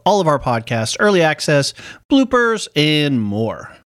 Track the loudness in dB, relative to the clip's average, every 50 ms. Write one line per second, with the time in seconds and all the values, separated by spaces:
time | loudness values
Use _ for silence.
0 | 0 0 2 2 2 0 0 0 0 -2 -2 -4 -4 -4 -4 -4 -4 -4 -2 0
1 | 0 2 4 4 2 2 0 -2 -2 0 2 2 0 0 -6 -12 -20 -20 -20 -14
2 | _ 0 2 2 2 2 2 2 2 2 -2 -4 -6 -6 -2 0 2 2 2 2
3 | 0 0 0 0 -2 -2 -2 -2 -4 -4 -6 -8 -14 -18 -20 -20 _ _ _